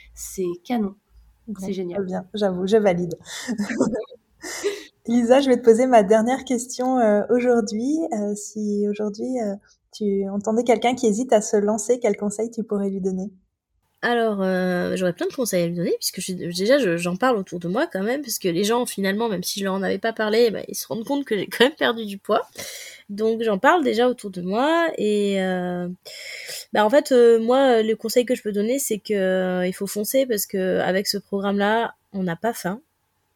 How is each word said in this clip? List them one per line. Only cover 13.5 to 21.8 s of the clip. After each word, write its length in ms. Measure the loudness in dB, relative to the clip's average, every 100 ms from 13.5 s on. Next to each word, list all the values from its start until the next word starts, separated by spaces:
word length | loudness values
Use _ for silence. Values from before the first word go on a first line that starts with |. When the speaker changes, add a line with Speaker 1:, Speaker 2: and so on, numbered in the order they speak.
| _ _ _ _ _
Speaker 3:
Alors, 420 | 0 2 0 0
euh, 520 | 0 0 0 0 -2 0
j'aurais 160 | -2
plein 140 | -2 -6
de 60 |
conseils 320 | -4 -2 0
à 20 | 0
lui 80 |
donner, 200 | -2 -2 -2
puisque 220 | -4 -8
je, 120 | -8
déjà, 440 | -8 -6 -2 2 4
je, 180 | 4 0
j'en 200 | -2 0
parle 200 | 0 0
autour 220 | -2 -6
de 80 | -4
moi 200 | -2 -2
quand 100 | -2
même, 180 | -2 -4
parce 160 | -6 -4
que 100 | -2
les 140 | 0
gens, 240 | 0 0 -2
finalement, 420 | -2 -2 0 -2
même 140 | -2
si 160 | -6 -6
je 60 |
leur 100 | -4
en 80 | -2
avais 160 | -2 -2
pas 140 | -4
parlé, 380 | -2 0 4 2
bah, 100 | 0 -8
ils 60 | -12
se 100 | -8
rendent 180 | -8
compte 200 | -4 -4
que 120 | -2 -4
j'ai 100 | -4
quand 160 | 2
même 100 | 2
perdu 320 | 2